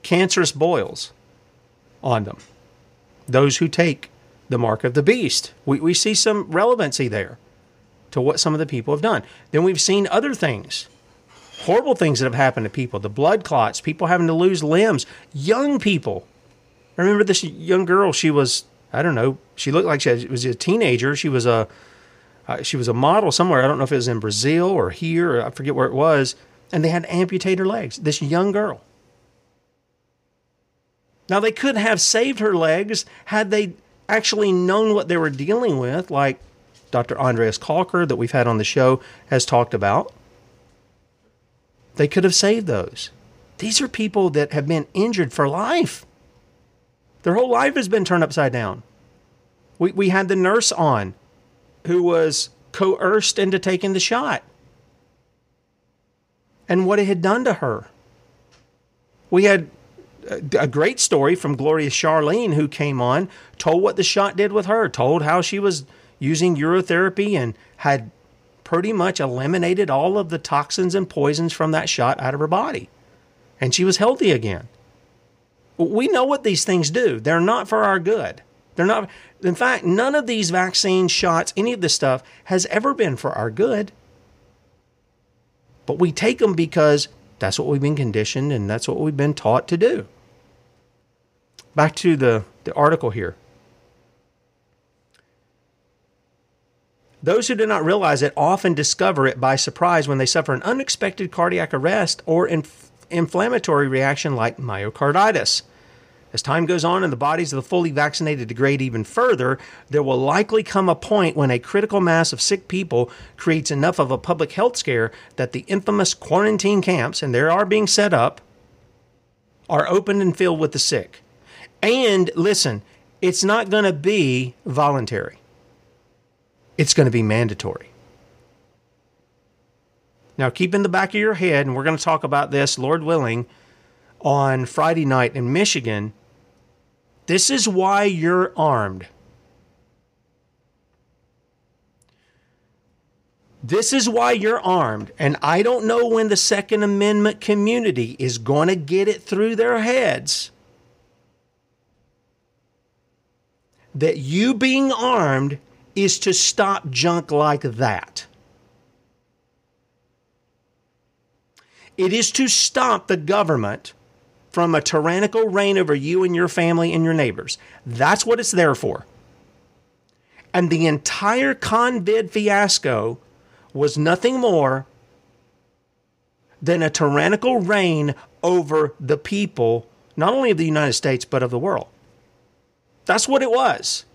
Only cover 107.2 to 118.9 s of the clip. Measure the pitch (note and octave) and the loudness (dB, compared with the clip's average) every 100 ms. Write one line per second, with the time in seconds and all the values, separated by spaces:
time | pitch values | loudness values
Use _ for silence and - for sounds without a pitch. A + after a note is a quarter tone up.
107.2 | C#3+ E3 D#3+ C3+ - F3+ E3+ C#3+ D3 - | -2 -2 -4 -6 -2 -2 0 0 -2 -2
108.2 | D#3 C#3+ A2+ A#2 C#3 C#3 C3 A2+ G#2+ - | -4 -4 -6 0 0 2 -2 -4 -4 0
109.2 | B3 D#3+ B2+ C3 - - - C#3+ C3+ B2+ | 0 2 0 -2 -8 -20 -4 -2 0 0
110.2 | C3+ F3 G#3 A3 - G3 F#3 E3 - G#3 | 2 0 0 -2 0 0 2 0 0 2
111.2 | E3+ D3+ C3+ B2 - G3+ G#3 G3+ F3 E3 | 2 2 0 0 0 -2 0 0 2 2
112.2 | E3 B2+ - G3 - F3+ F3+ A#2+ A#2+ - | 0 -2 -2 -2 -4 -6 -2 -2 -2 -6
113.2 | - - - D#3+ - C#3+ D#3+ F3+ C3+ C3 | -20 -6 -2 0 -2 0 0 2 0 -2
114.2 | - E3 D3+ - A#3+ A#3+ - A#2+ A2+ - | -2 -2 -2 0 0 0 -2 0 -2 -6
115.2 | - - B2+ C3 - G3 G3 G#3 F#3+ - | -16 -6 -6 -6 -4 -4 0 0 0 -2
116.2 | - F3 G#3+ G#3+ G3 G#3 F#3 F3 B2 - | 0 2 2 2 2 2 2 0 -2 -4
117.2 | D3 A#2+ D#3 F3+ G3+ G#3+ G#3 - G#3 D#3 | -2 2 2 2 2 0 2 2 2 4
118.2 | B2 - _ _ _ _ _ | 2 -2 _ _ _ _ _